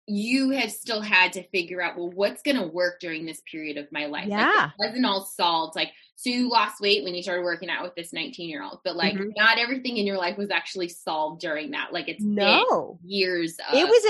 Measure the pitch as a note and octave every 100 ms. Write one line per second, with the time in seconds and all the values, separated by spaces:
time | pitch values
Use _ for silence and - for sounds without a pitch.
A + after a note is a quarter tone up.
0 | - G3+ G#3+ C4 C4+ C4+ A3+ - - A3
1 | G#3 F#3+ F#3 F#3 F3+ F#3+ E3+ F3+ F3 F3
2 | F3 F3+ G3+ B3+ D4 B3+ F3 E3 F3+ F3
3 | F3 D#3+ D#3+ D#3 - D#3+ D#3 D3 D3 D3+
4 | D3 D3 F#3+ G3+ C4 G#4 D3+ F3 A3 A#3+
5 | B3 G3 G3 - F3 E3 D#4+ F#3+ D#3+ -
6 | _ - B3 B3 A#3+ A#3+ B3 - G3+ G#3
7 | F#3 F3+ F#3+ F3+ F3 E3+ F3+ E3 F3+ E3+
8 | E3+ E3+ D#3+ - E3+ D3+ F#2+ - F#3 E3+
9 | F#3 G3+ G3+ G#3 A3 A3+ A#3+ C4 B3+ A#3
10 | G3+ G3 F3 G3 G3+ F3 - F#3+ F3 -
11 | - D#3 D#3 E3 E3+ D3+ D3+ D3+ - F3+
12 | - D#3+ G#3 G#3 G3 F3 - F3+ - -
13 | F3 G3 F#3 F3+ E3 - - C4 F#4 A#4
14 | G#4